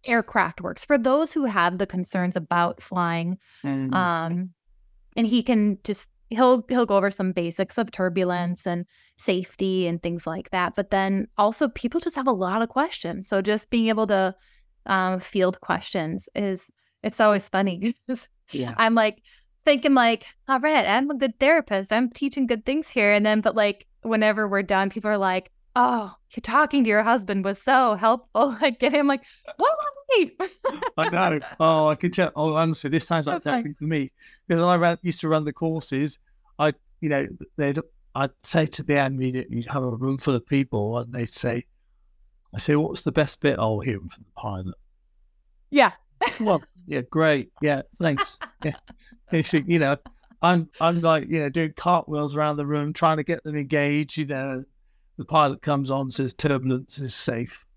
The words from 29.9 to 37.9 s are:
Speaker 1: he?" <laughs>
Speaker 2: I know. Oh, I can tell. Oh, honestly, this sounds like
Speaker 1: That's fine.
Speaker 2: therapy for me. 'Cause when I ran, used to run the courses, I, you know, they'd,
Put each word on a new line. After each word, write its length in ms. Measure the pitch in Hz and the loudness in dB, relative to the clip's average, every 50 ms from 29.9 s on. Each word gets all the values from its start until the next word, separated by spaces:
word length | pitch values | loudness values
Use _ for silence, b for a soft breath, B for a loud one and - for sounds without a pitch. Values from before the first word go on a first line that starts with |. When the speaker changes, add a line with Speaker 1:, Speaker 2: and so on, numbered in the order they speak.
| 554 554 554 - 539 | -8 -10 -2 2 2
Speaker 1:
he?" 200 | 440 349 233 - _ - 381 - _ - 539 | 2 2 0 -2 _ -10 -10 -10 _ -6 -6
<laughs> 260 | 311 294 - 494 - | -4 -4 -8 -6 -2
Speaker 2:
I 120 | - 160 - | -2 -2 0
know. 300 | 175 170 190 180 160 147 - - - _ | 0 0 2 2 0 -2 -4 -8 -4 _
Oh, 280 | 160 160 160 156 156 | 2 4 4 4 4
I 80 | 151 151 | 2 0
can 160 | - - 175 | 0 -2 -2
tell. 200 | - - 180 160 - | 0 0 -2 -2 0
Oh, 180 | - 151 160 151 | -2 -2 0 2
honestly, 340 | 156 165 165 160 - - 143 | 2 0 0 0 -2 -4 -2
this 160 | 143 160 - | -2 -2 0
sounds 180 | - 170 165 147 | 0 -2 -2 0
like 80 | 147 180 | -2 -4
Speaker 1:
That's 80 | 170 - | -4 -2
fine. 180 | 151 139 240 - | -2 -2 -2 -4
Speaker 2:
therapy 120 | 147 147 _ | -6 -10 _
for 60 | 151 | -6
me. 260 | 156 165 151 135 131 _ b b b b b b - | -4 -2 -2 -4 -6 _ b b b b b b -2
'Cause 100 | 175 165 | 0 2
when 100 | 165 180 | 4 4
I 60 | 180 | 4
ran, 200 | 170 170 170 170 - | 4 4 2 0 0
used 200 | - 175 156 - | -2 -4 -4 -2
to 80 | - 156 | 0 0
run 160 | 156 156 151 | 0 0 0
the 80 | 151 147 | -2 -6
courses, 640 | - 165 165 160 160 - - 139 135 143 151 - - _ _ _ _ _ _ _ - | -4 -4 -4 -4 -4 -6 -4 -2 -2 -2 -2 -4 -10 _ _ _ _ _ _ _ 0
I, 120 | 147 156 151 _ _ _ _ _ | 0 0 0 _ _ _ _ _
you 80 | - 151 | -4 -2
know, 180 | 147 139 143 - 180 - - - _ | 0 0 -2 -4 -8 -14 -18 -14 _
they'd, 220 | - 147 143 143 156 - _ | -2 -2 0 0 -2 -6 _